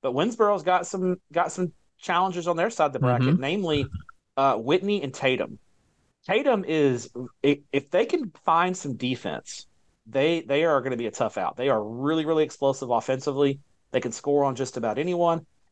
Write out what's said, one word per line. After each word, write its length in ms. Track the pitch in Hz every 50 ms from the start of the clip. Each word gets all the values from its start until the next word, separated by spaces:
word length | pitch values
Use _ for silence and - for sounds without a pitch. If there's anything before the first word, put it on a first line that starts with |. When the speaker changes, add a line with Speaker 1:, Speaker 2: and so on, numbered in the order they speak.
Speaker 1:
But 140 | - 180 123
Winsboro's 480 | 135 160 233 233 - 220 208 208 190 151
got 240 | 180 180 180 180
some, 300 | - - 190 185 185 180 180 _ _ 151
got 200 | 165 175 156 -
some 200 | - 185 175 - _ _ _ _ _
challenges 500 | - - 180 170 185 190 180 175 165 170
on 80 | 170
their 140 | 165 170 226
side 160 | 226 - 160
of 60 | 147 135
the 40 | 131
bracket, 280 | 139 127 123 120 127 131
Speaker 2:
Mm-hmm. 120 | 156 185 -
Speaker 1:
namely, 440 | 175 170 214 196 165 151 147 135 - - - - - - _ _ _ _
uh, 200 | - 139 139 123
Whitney 440 | 104 113 123 151 185 185 202 208 202
and 140 | 139 139 127
Tatum. 460 | - - 135 131 127 - - 110 - _ _ _ _ _ _ _ _ _ _ _ _ _
Tatum 380 | - 190 226 285 294 247 208 185
is, 420 | - 160 156 147 139 127 120 117 - _ 120 127 120 _ _ -
i-, 180 | 139 143 143 - _ -
if 160 | 139 139 _
they 140 | - 180 233
can 280 | - - 349 285 190 - - _
find 320 | - 160 165 175 180 185
some 200 | 180 - 147 127
defense, 680 | 101 127 123 131 123 - 98 73 62 - - - - - _ _ _ _ _ _ _ _ 110
they, 320 | 110 135 135 160 170 165 -
they 220 | - 139 143 160
are 160 | 170 156 139 123
gonna 140 | 135 127
be 100 | 113 120
a 40 | 110 -
tough 260 | - 123 107 - -
out. 180 | 92 - 104
They 120 | - 123 139
are 120 | 131 110 107
really, 420 | 107 113 120 131 143 160 160 156
really 160 | 151 165 156 156
explosive 480 | 139 - - 139 139 131 131 135 120
offensively. 720 | 120 113 - - 131 135 139 - 139 135 143 139 139 139 - _ _ _ _ _ -
They 80 | 131
can 100 | 123 127
score 320 | 113 - - 147 143 143 139
on 140 | 139 131
just 200 | 117 135 123 -
about 220 | 127 113 113 107 117
anyone. 480 | 156 180 180 170 175 170 165 165 165 _ _ _ _ _